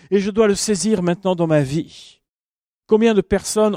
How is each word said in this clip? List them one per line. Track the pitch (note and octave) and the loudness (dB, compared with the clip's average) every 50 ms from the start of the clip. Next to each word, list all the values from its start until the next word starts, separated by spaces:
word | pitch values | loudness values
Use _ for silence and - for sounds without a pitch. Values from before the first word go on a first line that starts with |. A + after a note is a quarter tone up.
| _ - | _ -2
et | F#3+ G#3 | -2 -2
je | F#3+ G#3+ | -2 -2
dois | F#3+ A3 A3 | 0 0 2
le | G3+ G3 | 2 0
saisir | - - A3 G#3 E3 F#3 A3 A3 F3+ | -2 -2 -4 -4 -2 -2 -2 -2 0
maintenant | F3 E3+ F3 - - F#3 F#3 | 0 -2 -2 -2 -2 -4 -2
dans | E3+ E3+ | -2 0
ma | D#3+ D#3 D3+ | 0 2 0
vie. | C#3 C3 C#3+ E3 C3+ - - - - - _ _ _ _ _ _ _ _ _ _ _ _ _ _ _ | 0 0 -4 -6 -6 -8 -14 -20 -20 -20 _ _ _ _ _ _ _ _ _ _ _ _ _ _ _
Combien | - G#3+ G#3+ A3+ A#3 A3 | 0 2 2 4 2 2
de | G3 | 2
personnes | - - G3+ F#3 - - - G#3+ G#3+ G#3+ G3+ | 0 0 -2 -4 -4 -4 0 0 0 0 0